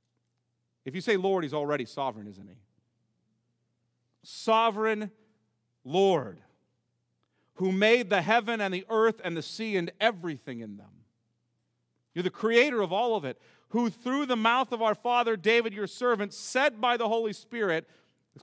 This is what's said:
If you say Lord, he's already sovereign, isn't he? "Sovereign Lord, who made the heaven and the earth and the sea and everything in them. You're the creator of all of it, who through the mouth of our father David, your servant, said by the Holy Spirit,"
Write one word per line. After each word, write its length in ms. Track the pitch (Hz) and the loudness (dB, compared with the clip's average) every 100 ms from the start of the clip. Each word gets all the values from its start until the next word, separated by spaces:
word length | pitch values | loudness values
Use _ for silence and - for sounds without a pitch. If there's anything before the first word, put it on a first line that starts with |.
| _ _ _ _ _ _ _ _ 131 | _ _ _ _ _ _ _ _ -10
If 100 | 165 | -6
you 60 | |
say 160 | 240 202 | 0 2
Lord, 260 | 190 190 | 2 0
he's 100 | 151 | 0
already 320 | 151 147 147 117 | -2 -2 -2 -2
sovereign, 400 | - 135 110 104 | -4 -4 -6 -14
isn't 220 | 95 98 | -16 -20
he? 80 | - _ _ _ _ _ _ _ _ _ _ _ _ _ _ _ _ | -20 _ _ _ _ _ _ _ _ _ _ _ _ _ _ _ _
"Sovereign 880 | - - - 220 226 208 220 214 208 _ _ _ _ _ _ _ | -20 -8 2 4 4 2 -2 -2 -6 _ _ _ _ _ _ _
Lord, 580 | 127 170 196 165 110 82 _ _ _ _ _ _ _ _ _ _ _ - | -4 2 4 4 0 -14 _ _ _ _ _ _ _ _ _ _ _ -4
who 160 | 185 | 0
made 380 | 190 214 247 196 | 4 4 4 4
the 120 | 196 | 0
heaven 380 | 160 233 220 226 | 4 2 2 -2
and 120 | 196 | -2
the 120 | 185 190 | -4 -2
earth 320 | 220 226 220 | 2 2 0
and 120 | 180 165 | -6 -6
the 80 | |
sea 320 | - - 220 196 | -8 -8 -4 -2
and 160 | 170 - | -2 0
everything 640 | 220 190 170 156 - 120 | 0 0 -8 -10 -10 -12
in 160 | 110 101 | -12 -14
them. 280 | 98 92 107 _ _ _ _ _ _ _ _ _ _ | -20 -20 _ _ _ _ _ _ _ _ _ _ _
You're 100 | 170 | -4
the 80 | 180 | -4
creator 500 | - 220 233 285 240 | -2 2 4 4 2
of 120 | 185 | -2
all 220 | 190 240 214 | 0 0 0
of 100 | 139 | -4
it, 140 | 117 _ _ _ | -10 _ _ _
who 200 | 226 240 | -2 0
through 360 | - 247 277 277 | -2 -4 -2 0
the 120 | 240 | 0
mouth 340 | 220 247 262 | 2 2 0
of 100 | 233 | 0
our 140 | 226 202 | 0 0
father 400 | 240 240 233 220 | 0 0 0 0
David, 380 | 180 233 226 | 2 2 2
your 120 | 196 196 | -4 -8
servant, 480 | - 247 226 202 | -2 0 0 -2
said 480 | - - 254 285 220 | -8 -4 0 0 2
by 160 | 240 240 | 0 0
the 120 | 226 | 0
Holy 240 | 226 226 | 0 -2
Spirit," 540 | 202 - 233 202 160 - _ _ _ _ - | -6 -10 -4 0 -2 -4 _ _ _ _ -20